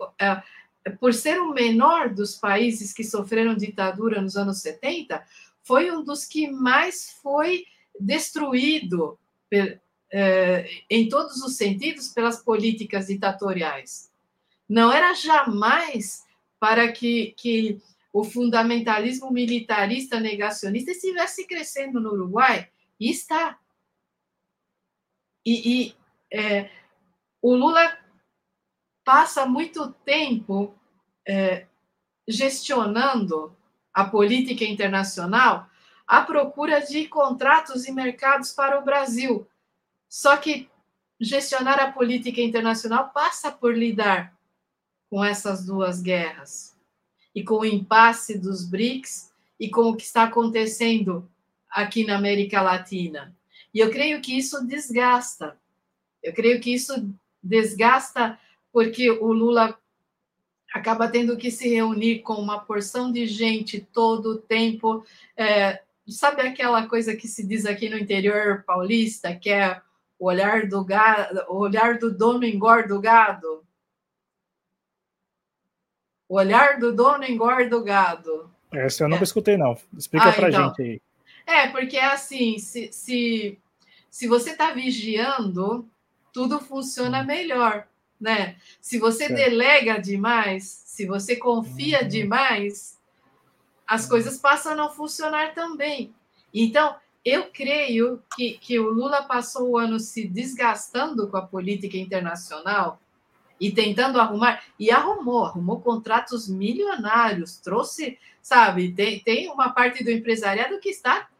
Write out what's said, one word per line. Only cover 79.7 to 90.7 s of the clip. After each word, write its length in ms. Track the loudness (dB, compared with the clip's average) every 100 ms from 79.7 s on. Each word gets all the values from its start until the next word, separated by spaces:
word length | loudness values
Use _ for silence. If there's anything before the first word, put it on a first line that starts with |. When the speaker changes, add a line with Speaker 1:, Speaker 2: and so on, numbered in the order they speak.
| 0 -8 -16
Speaker 2:
Explica 340 | -2 6 6
Speaker 1:
Ah, 20 |
Speaker 2:
pra 160 | 6 4
Speaker 1:
então. 200 | 4 2
Speaker 2:
gente 140 | 0
aí. 200 | -6 -8 _ _ _ -14 0
Speaker 1:
É, 220 | 2 2
porque 280 | 0 -4 0
é 100 | 0
assim, 520 | 0 -4 -2 -2 -2
se, 320 | -8 -10 -10
se, 640 | -12 -6 -4 -2 -2 -6 -12 _ _ _ _ _
se 160 | -8 0
você 300 | 0 0 0
tá 160 | 0
vigiando, 1160 | 0 -4 -4 -2 -2 0 -2 -2 -2 -4 -4 -8 _ _ _ _
tudo 260 | -6 -2 -4
funciona 640 | -6 -10 -8 -6 -4 -2
Speaker 2:
Hum. 40 | -2
Speaker 1:
melhor, 600 | -4 -4 0 0 0 -10 _ _ -8
né? 360 | -2 -2 -2 -8 _ _
Se 180 | -8 0
você 300 | 0 0 -2
Speaker 2:
Certo. 80 | 2
Speaker 1:
delega 640 | 2 4 6 4 4 -2
demais, 640 | -2 -2 0 0 0 -4
se 420 | -8